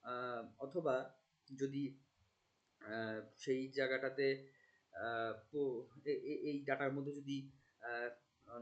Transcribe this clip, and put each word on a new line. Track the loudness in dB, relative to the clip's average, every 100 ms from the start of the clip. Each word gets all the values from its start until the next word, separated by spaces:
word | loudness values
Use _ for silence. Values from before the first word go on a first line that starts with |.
আহ, | -6 -4 -2 -4 -6 -8
অথবা | -2 2 4 4 2 -10 _ _ _ -2
যদি, | 0 0 -2 -4 _ _ _ _ _ _ _ _
আহ, | -6 -2 0 -2 -6 -8
সেই | 0 0 0
জায়গাটাতে, | 0 2 4 2 4 4 4 -2 -20 -20 _ _
আহ, | -6 -2 0 0 -2 -4
পো-, | 0 2 2 -6 -6 0
এ-, | 0
এ-, | 0 -2
এই | 0 -2 0
ডেটার | 2 2
মধ্যে | 0 -2
যদি, | -4 -2 -4 -4 -16 _ _
আহ, | -4 -2 -2 -6 _ _ -14 -10